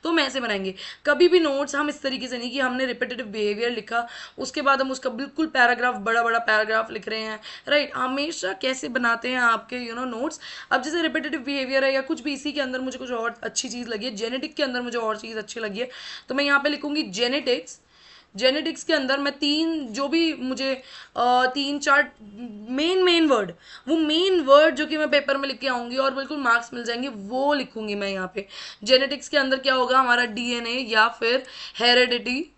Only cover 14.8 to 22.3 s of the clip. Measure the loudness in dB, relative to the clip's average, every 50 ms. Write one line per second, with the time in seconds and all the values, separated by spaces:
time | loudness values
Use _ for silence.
14.8 | -4 -4 -4 -2 -2 -2 -4 -4 -8 -10 -10 -10 -10 -8 -8 -8 -6 -6 -4 -6
15.8 | -8 -8 -8 -16 -14 -14 -16 -16 -8 -4 -2 0 2 4 4 4 4 2 0 0
16.8 | -4 -2 -2 -2 -2 -4 -2 0 0 0 0 0 0 0 0 0 -2 -12 -20 _
17.8 | _ _ _ _ -20 -20 -20 -20 _ _ _ 2 2 2 2 2 -2 -4 -6 -6
18.8 | 0 0 0 2 2 0 0 0 0 -4 -2 -2 0 0 2 2 0 0 -2 -4
19.8 | -6 -6 -4 -4 -2 0 2 2 2 2 0 -2 -6 -6 -4 -2 -2 -2 -2 -4
20.8 | -8 -18 -20 -20 -20 -10 _ 0 2 4 4 4 4 2 0 -2 -4 -4 -4 -2
21.8 | 2 4 6 6 4 2 -6 _ -20 -20